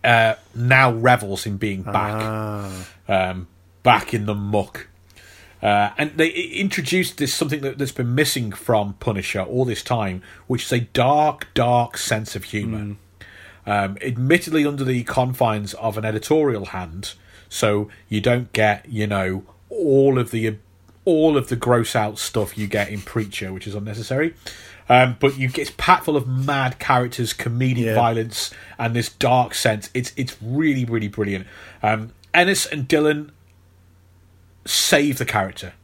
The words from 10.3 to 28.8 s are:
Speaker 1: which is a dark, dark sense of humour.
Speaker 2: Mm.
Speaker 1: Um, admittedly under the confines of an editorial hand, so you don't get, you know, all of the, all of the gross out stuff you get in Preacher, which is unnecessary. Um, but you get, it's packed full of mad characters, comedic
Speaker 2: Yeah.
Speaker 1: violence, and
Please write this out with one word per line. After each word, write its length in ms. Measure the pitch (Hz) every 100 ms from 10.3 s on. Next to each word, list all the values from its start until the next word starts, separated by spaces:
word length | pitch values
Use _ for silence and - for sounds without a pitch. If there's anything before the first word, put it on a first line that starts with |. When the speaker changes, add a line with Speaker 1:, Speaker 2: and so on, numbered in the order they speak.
| - -
Speaker 1:
which 180 | 123
is 80 | -
a 80 | 127
dark, 680 | 120 - 123 147 151 - -
dark 420 | - 120 120 117 -
sense 360 | - 110 110
of 100 | 98
humour. 340 | - 107 107 107
Speaker 2:
Mm. 180 | 104 104 _ _ - - - - -
Speaker 1:
Um, 320 | 104 98 98
admittedly 640 | - 120 127 170 165 160
under 200 | 147 143
the 180 | 131 123
confines 680 | 117 - 127 127 120 107 104
of 240 | - 110 107
an 60 |
editorial 640 | 110 107 - 156 143 110 95
hand, 480 | 95 87 85 - - - - -
so 420 | - 110 104 104 - _
you 120 | 107
don't 300 | 120 123 123
get, 340 | - 107 104 -
you 180 | 110 104
know, 380 | 98 95 95 - _ _
all 500 | - 160 135 135 127
of 120 | 120
the, 260 | 113 110 107 _ _ _ _
all 320 | - 156 156 143
of 120 | 127
the 80 | 120
gross 380 | 120 120 113
out 240 | 123 104 104
stuff 380 | - 117 101 -
you 100 | 104
get 220 | 104 101
in 140 | 104
Preacher, 500 | - 117 101 - 95
which 140 | 95 101
is 80 |
unnecessary. 600 | 101 104 104 110 131 160 - - - - - -
Um, 280 | 123 127 117
but 180 | 139 135
you 80 | 131
get, 120 | - -
it's 40 | -
packed 300 | - 185 -
full 100 | 151
of 100 | 123
mad 540 | 127 135 139 127 127
characters, 520 | - 127 123 - 117
comedic 440 | - 120 120 131 123
Speaker 2:
Yeah. 100 | 113
Speaker 1:
violence, 560 | 110 117 113 113 - - - -
and 200 | -